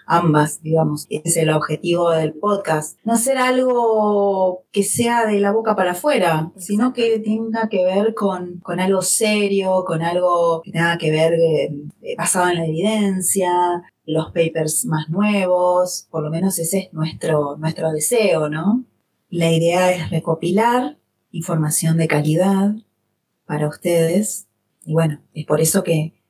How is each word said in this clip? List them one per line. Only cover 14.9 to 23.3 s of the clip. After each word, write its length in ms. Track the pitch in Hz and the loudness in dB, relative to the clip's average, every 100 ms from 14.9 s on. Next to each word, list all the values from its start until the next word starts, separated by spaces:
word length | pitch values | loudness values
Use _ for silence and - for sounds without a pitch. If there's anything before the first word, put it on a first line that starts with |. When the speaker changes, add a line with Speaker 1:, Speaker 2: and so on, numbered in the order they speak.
| 160 151 | -4 -2
Speaker 1:
nuevos, 1000 | 180 208 202 185 180 180 180 180 - - | 0 2 2 2 2 2 2 0 -4 -8
por 120 | 160 | -8
lo 80 | 151 | -4
menos 280 | 160 190 180 | -2 -2 -2
ese 200 | 165 196 | -2 -4
es 140 | 185 | -4
nuestro, 640 | 156 160 - 160 151 143 147 | -6 -6 -4 0 0 -2 -4
nuestro 340 | 156 156 156 | -6 -4 -4
deseo, 580 | 156 - 240 202 160 151 | -2 0 2 2 2 0
¿no? 340 | 156 185 247 - _ _ _ _ | -2 0 0 -4 _ _ _ _
La 200 | 170 165 | -2 2
idea 420 | 165 170 175 185 | 4 2 4 2
es 180 | 180 151 | 0 -2
recopilar 880 | 160 170 165 170 190 233 247 285 - _ _ _ | -4 -2 -2 0 2 2 2 -2 -10 _ _ _
información 680 | 165 160 160 151 156 165 165 | -10 -4 -2 0 0 0 0
de 100 | 160 | 2
calidad 640 | 151 151 156 190 196 202 214 _ _ _ _ _ | 0 2 2 2 2 0 -2 _ _ _ _ _